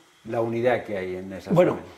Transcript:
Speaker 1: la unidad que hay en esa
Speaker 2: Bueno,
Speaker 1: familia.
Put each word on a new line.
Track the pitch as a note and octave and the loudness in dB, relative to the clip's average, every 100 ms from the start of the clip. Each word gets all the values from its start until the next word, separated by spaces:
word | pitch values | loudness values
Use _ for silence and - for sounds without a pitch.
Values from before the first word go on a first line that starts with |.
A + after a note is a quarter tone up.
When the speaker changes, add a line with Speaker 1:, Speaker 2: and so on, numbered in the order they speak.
| _ _ | _ _
Speaker 1:
la | A2 A#2 | -6 -2
unidad | A2+ A#2 B2 A2+ | 0 2 2 2
que | - G2 | -2 -6
hay | F#2 F#2 | -4 -6
en | F#2+ | -8
esa | F#2 F#2+ | -10 0
Speaker 2:
Bueno, | E3+ E3 | 4 4
Speaker 1:
familia. | - - | 2 -10